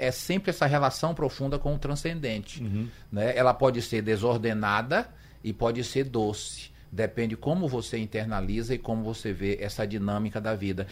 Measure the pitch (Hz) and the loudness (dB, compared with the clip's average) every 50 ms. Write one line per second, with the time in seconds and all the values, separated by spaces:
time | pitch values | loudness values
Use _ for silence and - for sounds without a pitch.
0 | 131 127 127 - - - 175 196 - - 165 - 156 139 143 147 139 131 - - | 2 0 0 0 -2 0 0 0 2 0 0 2 4 4 6 6 4 4 2 2
1 | - 160 170 - 156 131 - - 139 135 143 143 - 143 147 143 - 139 143 143 | 0 -2 0 0 0 -2 0 -2 -2 -2 0 0 0 0 0 0 0 -2 -2 -2
2 | - 165 170 165 143 123 110 107 101 - - 156 123 107 98 104 113 120 - - | -2 -4 -4 -2 -2 -2 -2 -4 -4 -8 -8 -6 -4 -2 0 -2 -2 -4 -6 -12
3 | - - - 101 107 120 123 120 127 127 123 - 135 131 123 117 110 - - 110 | -12 -6 -2 0 2 2 4 6 6 6 6 6 4 4 4 2 0 0 -2 0
4 | 104 107 110 101 107 120 120 117 107 117 110 107 107 104 101 107 117 127 156 208 | 2 2 2 2 4 2 2 2 2 0 0 2 2 2 2 2 2 2 0 0
5 | 240 - - - - - - - - 107 101 - 120 117 120 123 123 - - 135 | 0 -2 -8 -18 -20 -20 -20 -10 -8 -6 -4 0 0 0 0 0 -4 -2 0 -2
6 | 139 135 120 117 110 104 107 - - - - - - - - - - - - 92 | -2 0 0 0 0 0 0 -2 -6 -10 -12 -12 -14 -16 -18 -20 -18 -8 -2 -2
7 | 110 104 - - 117 113 110 - - 143 160 185 185 147 127 120 107 - - 113 | -2 0 0 -2 -2 -2 -2 -2 -2 0 0 2 2 0 0 -2 -2 -4 -4 -4
8 | 110 107 - 110 110 113 107 101 98 95 101 113 117 117 127 117 - - 113 110 | -4 -4 -4 -4 -2 -2 -2 -2 0 0 0 -2 0 -2 -2 -2 -2 -2 -2 -2
9 | 110 110 113 110 - 113 98 90 98 98 101 - 101 104 - - 110 101 101 107 | -2 -2 -4 -4 -4 -4 -4 -2 0 -2 -2 -2 -4 -6 -4 -4 -4 -2 -2 -2
10 | 98 101 104 104 107 107 101 110 104 110 110 101 98 98 95 90 95 95 | 0 0 0 0 0 -2 -2 -4 -2 -2 -2 -2 -2 -2 -2 -2 -4 -6